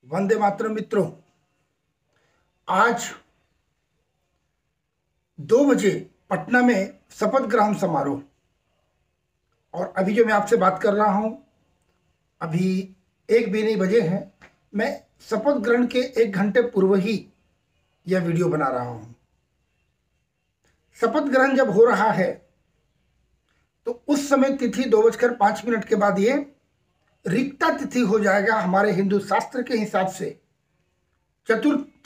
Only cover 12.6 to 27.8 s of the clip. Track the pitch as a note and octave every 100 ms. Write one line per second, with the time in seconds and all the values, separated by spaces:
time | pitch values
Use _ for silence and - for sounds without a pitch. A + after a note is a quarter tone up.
12.6 | F#3 F#3 F#3+ - _ _ - A#3 G3+ G#3+
13.6 | A3 G#3 F#3 A3+ D#3+ F#3+ - _ - _
14.6 | _ G3+ A#3+ C#4+ _ _ - A3 C#4+ C#4
15.6 | A3 A#3+ B3 B3 B3+ - A3+ F#3+ G3+ A#3+
16.6 | A#3+ G3 F#3+ G3 F#3+ G3 - _ _ _
17.6 | _ _ _ _ - F#3 E3+ D#3+ D#3 D3+
18.6 | C#3 B2+ A#2+ A2+ A2+ - _ _ _ _
19.6 | _ _ _ _ _ _ _ _ _ _
20.6 | _ _ _ - A3+ D4+ C#4+ C4 C4+ C4+
21.6 | B3 F#3+ A#3+ G3 G#3+ F3+ F3+ - _ _
22.6 | _ _ _ _ _ _ _ _ _ _
23.6 | _ _ - B3 - C#4 - C4+ C4+ -
24.6 | A#3+ G3 B3+ A3 A3+ - A#3+ - G#3 G#3+
25.6 | A#3+ A3+ - G#3 G3+ F#3 G#3 C#4+ C#4+ _
26.6 | _ _ _ _ _ _ - F#3+ C#4 -
27.6 | D#4+ -